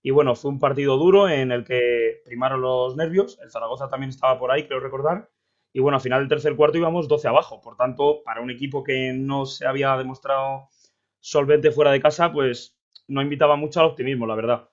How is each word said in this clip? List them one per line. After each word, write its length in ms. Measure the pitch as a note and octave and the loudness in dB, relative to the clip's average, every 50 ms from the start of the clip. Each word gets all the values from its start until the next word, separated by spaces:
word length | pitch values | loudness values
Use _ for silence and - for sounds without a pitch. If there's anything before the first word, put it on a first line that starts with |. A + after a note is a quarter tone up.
Y 120 | _ C3 | _ 2
bueno, 240 | C3+ D3 C#3+ C3 A#2+ | 2 4 4 4 0
fue 160 | - - C#3+ | -2 -4 -6
un 80 | C#3 C3+ | -4 0
partido 360 | - C#3 C#3 C#3 C#3 C#3 C3 | 0 0 0 0 0 2 2
duro 320 | C3+ D#3 F3+ F#3 G3+ G3+ F#3 | 4 4 6 6 6 6 4
en 220 | D#3+ C#3 C3+ B2+ | 2 0 0 0
el 140 | B2 A#2+ A#2 | -2 -4 -2
que 580 | - B2+ B2 B2 A#2+ A#2+ A#2 A#2 A2+ A2+ - _ | -2 0 2 2 2 2 2 2 0 -2 -4 _
primaron 360 | - A#2+ A#2+ C3 C3+ C3+ C3 | -14 -8 -4 -2 -2 -2 -2
los 340 | B2+ B2+ B2+ B2+ B2+ B2+ C3 | -2 0 0 0 -2 -2 -2
nervios. 440 | C#3+ E3 D#3+ E3+ F#3+ G3 F#3+ - _ | -4 -4 0 0 0 -2 -2 -6 _
El 80 | - - | -20 -14
Zaragoza 400 | _ A2+ A#2 A2+ B2 C3 C#3 C3+ | _ -8 -8 -8 -8 -8 -8 -8
también 200 | C3+ C3 C3+ C3+ | -8 -8 -8 -10
estaba 280 | C3 - - C3 C3 B2+ | -8 -2 0 0 0 0
por 140 | B2+ B2 | 0 -2
ahí, 160 | C3 D3+ D3+ - | -2 -2 -2 -6
creo 100 | C#3 C3 | -8 -8
recordar. 520 | B2 C3+ C3+ C3+ C#3 D#3 F3 G3+ A3+ _ _ _ _ _ _ _ _ _ | -8 -8 -8 -4 -2 -2 -2 -4 -8 _ _ _ _ _ _ _ _ _
Y 80 | _ C3 | _ 0
bueno, 160 | C3 C#3+ C#3+ | 2 2 2
al 60 | C3 | 0
final 180 | C3 B2 B2+ C3+ | -2 0 0 0
del 80 | C#3 C3+ | 0 0
tercer 260 | D3 C#3 - D3+ - | -2 -2 0 -4 2
cuarto 240 | - D3+ C#3+ D3+ E3+ | 4 2 4 4 2
íbamos 300 | E3+ D#3+ E3 F3 D#3+ C3+ | 0 0 0 -2 0 0
doce 180 | D3 D3 - | -2 0 0
abajo. 340 | B2 A#2 D3+ - - - - | 2 2 2 2 2 -12 -20
Por 160 | _ A#2 A2 | _ -20 -4
tanto, 460 | _ B2 C3 A#2+ B2+ C#3+ D3 D3 D3+ - | _ -2 -2 0 0 2 2 2 0 -4
para 160 | - A2+ A2+ | -10 -8 -8
un 100 | A#2+ B2+ | -8 -10
equipo 340 | B2 A#2+ C#3 C#3 C3+ C#3+ C3+ | -8 -8 -10 -8 -8 -8 -4
que 280 | C#3+ C3 C3 C3 C3 | -4 -4 -2 -2 -4
no 320 | B2+ C3 C3+ C#3 C#3 C#3 C3+ | -4 -6 -4 -4 -4 -4 -4
se 220 | C3+ C3+ - C#3+ | -6 -8 -6 -4
había 300 | C3+ C3+ C#3 C#3 C3+ C3+ | -4 -2 0 0 0 0
demostrado 720 | C3 C3 C3 C3 - _ C3+ C#3 C3+ C3+ C3+ C3+ C3+ C3+ _ _ _ _ _ _ _ _ _ _ _ | -2 -4 -8 -10 -12 _ -4 -2 -2 -2 -4 -6 -10 -12 _ _ _ _ _ _ _ _ _ _ _
solvente 540 | _ - - D3+ C#3+ C3+ D3+ D3 C#3+ D3+ | _ -2 -2 0 2 4 2 4 4 2
fuera 180 | A#2+ C#3+ D3 C#3+ | 2 4 4 4
de 100 | C#3 C3+ | 4 4
casa, 320 | C3 D3+ D3 - E3+ E3+ | 2 2 2 2 0 0
pues 460 | D3+ D3 C3+ C3 A#2+ A#2+ - - _ _ _ _ _ - _ - | 0 0 -2 -2 -2 -4 -12 -20 _ _ _ _ _ -20 _ -8
no 120 | C#3 C#3 | -4 -4
invitaba 360 | C#3 C#3+ D3 C#3 D#3 D3 D3 | -4 -4 0 2 4 4 4
mucho 240 | C#3+ D3+ D3+ D3+ F3 | 2 0 -4 2 2
al 60 | D#3+ | 2
optimismo, 400 | D#3+ D#3+ - B2 C3 C#3 B2 A#2 | 2 2 -2 -6 -4 -4 -4 -4
la 80 | A2+ A2 | -4 -4
verdad. 340 | A2 A2 A#2 A#2+ A#2+ - _ | -4 -2 -2 -2 -2 -4 _